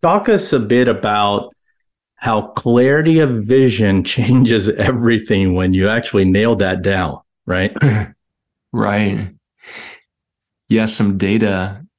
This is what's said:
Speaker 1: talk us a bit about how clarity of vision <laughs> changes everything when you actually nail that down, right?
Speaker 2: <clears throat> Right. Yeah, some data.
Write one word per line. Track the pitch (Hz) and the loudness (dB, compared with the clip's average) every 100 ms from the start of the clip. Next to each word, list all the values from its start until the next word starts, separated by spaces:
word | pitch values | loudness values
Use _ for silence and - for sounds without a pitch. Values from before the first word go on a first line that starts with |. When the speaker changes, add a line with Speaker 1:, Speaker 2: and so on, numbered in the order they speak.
Speaker 1:
talk | 175 196 202 | 0 0 2
us | 208 - | 0 0
a | 139 | -2
bit | 107 123 123 | 2 2 2
about | 110 110 104 101 101 - _ _ _ _ _ _ _ | 0 0 0 0 -2 -6 _ _ _ _ _ _ _
how | - 110 107 | -2 -2 -4
clarity | - - 120 131 143 160 160 | -6 0 2 4 2 2 2
of | 151 117 104 | 2 -2 0
vision | 131 131 104 107 95 | 2 2 2 0 0
<laughs> | |
changes | 90 - 117 127 120 113 98 | -2 -2 2 4 4 2 0
everything | - 107 123 117 113 110 101 95 | -2 -2 0 0 0 0 0 0
when | 90 92 | 0 0
you | 92 98 | 2 0
actually | 113 117 104 95 | 0 -2 0 2
nail | 95 110 110 | 2 2 0
that | 98 92 | 0 -2
down, | 87 95 87 69 _ _ - | -2 -2 -4 -8 _ _ -6
right? | 90 98 - | -2 -2 0
Speaker 2:
<clears throat> | 147 107 92 _ _ _ _ _ _ 117 | 0 0 -4 _ _ _ _ _ _ -4
Right. | 104 101 104 104 101 - _ _ - - - - _ _ _ _ _ _ _ | -2 0 -2 -4 -8 -14 _ _ -20 -20 -20 -20 _ _ _ _ _ _ _
Yeah, | 110 110 | 0 0
some | - 104 98 | 0 -2 0
data. | 98 110 110 95 95 98 165 | 0 0 0 -2 -6 -10 -20